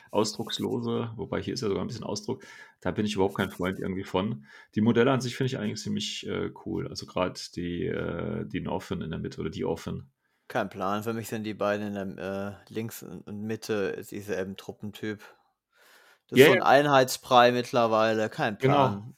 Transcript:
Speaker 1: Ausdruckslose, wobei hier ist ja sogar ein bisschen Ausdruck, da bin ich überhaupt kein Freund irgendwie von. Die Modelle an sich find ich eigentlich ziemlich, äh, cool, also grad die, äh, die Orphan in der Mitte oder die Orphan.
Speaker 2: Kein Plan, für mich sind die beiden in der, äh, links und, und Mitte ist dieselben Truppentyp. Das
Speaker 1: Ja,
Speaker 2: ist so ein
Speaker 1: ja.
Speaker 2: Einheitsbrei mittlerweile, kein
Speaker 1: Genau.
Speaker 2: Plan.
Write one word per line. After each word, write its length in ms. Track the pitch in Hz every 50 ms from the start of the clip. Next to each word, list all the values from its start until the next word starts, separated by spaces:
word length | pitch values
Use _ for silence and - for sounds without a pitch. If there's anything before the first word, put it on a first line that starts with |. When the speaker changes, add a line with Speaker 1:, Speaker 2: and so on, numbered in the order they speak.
| - -
Speaker 1:
Ausdruckslose, 1040 | - 104 110 107 - - 110 - - - 104 101 107 120 117 117 117 117 117 117 113
wobei 260 | - - - 98 90
hier 120 | 90 98 92
ist 80 | -
ja 80 | 113 104
sogar 160 | 98 90 95
ein 20 |
bisschen 160 | - - - -
Ausdruck, 400 | - 101 104 - - - - - - - - - - _ _
da 100 | - 92
bin 140 | 85 - 107
ich 100 | 104 -
überhaupt 220 | 98 95 101 -
kein 140 | - 98 95
Freund 280 | - - 90 92 95 95
irgendwie 240 | 95 95 92 92 98
von. 420 | - - 90 95 117 123 - - - - - - _ -
Die 60 | 110
Modelle 300 | 107 117 110 113 117 135
an 100 | 135 120
sich 160 | 127 123 -
find 120 | - 135 127
ich 100 | 127 -
eigentlich 220 | 104 107 110 -
ziemlich, 460 | - 104 104 104 104 - - - -
äh, 220 | 95 95 95 92 92 90 - -
cool, 240 | 101 92 90 87 85
also 160 | - - -
grad 500 | - - 90 90 90 - - - - -
die, 300 | - 87 87 87 85 87
äh, 600 | 87 80 80 85 85 85 85 87 85 85 85 85
die 220 | 82 - 87 85
Orphan 340 | 85 87 90 - - 95 85
in 100 | 80 78
der 80 | 82 82
Mitte 200 | 82 85 - 85
oder 120 | 82 80
die 120 | 82 - 95
Orphan. 460 | 90 82 82 - 87 87 - - _ _ _ _ _ _ _ _ -
Speaker 2:
Kein 180 | - 127 104
Plan, 360 | 95 - 98 95 95 101 107 107
für 100 | 117 113
mich 160 | 113 107 -
sind 160 | 123 110 107
die 80 | 107 104
beiden 420 | - 98 104 104 104 107 104 101
in 220 | 101 95 98 -
der, 440 | - 85 95 98 98 98 101 101 - -
äh, 60 | - 110
links 300 | 110 113 113 - - -
und, 220 | - 87 87 -
und 180 | - 104 104 104
Mitte 300 | 110 110 110 - - 110
ist 380 | 104 95 85 - - 101 -
dieselben 460 | - 101 101 104 92 85 95 95 95
Truppentyp. 640 | - - - 98 - - 104 98 - - 107 107 101 - - - _ _ _ _ _ _ _ _ _ _ _ - - _ _ _ _ _
Das 120 | - 117 120
Speaker 1:
Ja, 60 | 135
Speaker 2:
ist 40 | 165
so 40 | 190
ein 40 | 185
Speaker 1:
ja. 60 | -
Speaker 2:
Einheitsbrei 840 | 85 123 139 147 147 143 135 131 127 - - - - 131 123 120 123 123
mittlerweile, 760 | 123 123 - - 123 117 113 110 107 110 113 110 110 107 107
kein 280 | - - 147 120 104
Speaker 1:
Genau. 160 | - - 135 151
Speaker 2:
Plan. 420 | 143 135 104 101 101 107 127 -